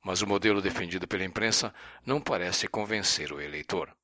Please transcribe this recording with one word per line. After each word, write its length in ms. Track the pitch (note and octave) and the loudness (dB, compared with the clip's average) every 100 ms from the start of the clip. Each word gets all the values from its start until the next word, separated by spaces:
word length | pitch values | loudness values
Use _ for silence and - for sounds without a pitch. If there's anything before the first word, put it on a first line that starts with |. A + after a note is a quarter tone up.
mas 180 | G2 F#2 | 0 0
o 60 | G#2 | 4
modelo 340 | G2+ G#2+ G2+ | 4 6 4
defendido 460 | F#2+ F2 F#2 F2+ F2 | 2 -2 -4 -4 -2
pela 160 | G2+ | -2
imprensa 500 | F#2+ F2+ A2+ A2 A2+ - - - - | -2 0 2 2 0 -8 -20 -16 -2
não 140 | C#3+ | -2
parece 480 | C#3+ G#2+ F2 F2 - | 0 0 0 0 -2
convencer 640 | - G#2 G#2+ G2 - D2 | -2 -2 0 2 0 -2
o 80 | D2 | -6
eleitor. 500 | D2 D2+ D2+ F#2 D2 - | -8 -8 -2 -2 -2 -10